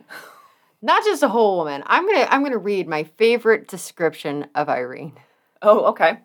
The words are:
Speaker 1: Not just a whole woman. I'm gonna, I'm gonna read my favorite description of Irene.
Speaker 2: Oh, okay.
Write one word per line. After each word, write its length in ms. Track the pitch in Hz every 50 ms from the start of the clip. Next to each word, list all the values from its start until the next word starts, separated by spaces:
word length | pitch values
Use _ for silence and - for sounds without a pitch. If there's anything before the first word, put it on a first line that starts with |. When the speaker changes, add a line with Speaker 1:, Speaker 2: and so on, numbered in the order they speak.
| _ - - - - - - - - _ _ _ _ _ _ _
Speaker 1:
Not 220 | 214 247 339 427 415
just 180 | 427 381 277 294
a 40 | 240
whole 300 | 196 233 226 202 190 175
woman. 260 | 160 151 143 139 - -
I'm 180 | 220 294 349
gonna, 200 | 403 415 294 240 -
I'm 120 | 262 277
gonna 160 | 285 285 254 214
read 300 | 175 202 208 190 170 160
my 160 | 160 151 156
favorite 640 | 156 _ - 220 233 240 233 233 226 220 - - -
description 800 | 190 180 - - - - 170 156 156 - - 151 143 147 143 147 -
of 140 | 143 147 147
Irene. 500 | 131 127 127 123 131 131 139 156 127 - _ _ _ _ _ _ _ _
Speaker 2:
Oh, 240 | - 214 214 214 - 208
okay. 320 | 226 - 185 165 208 - _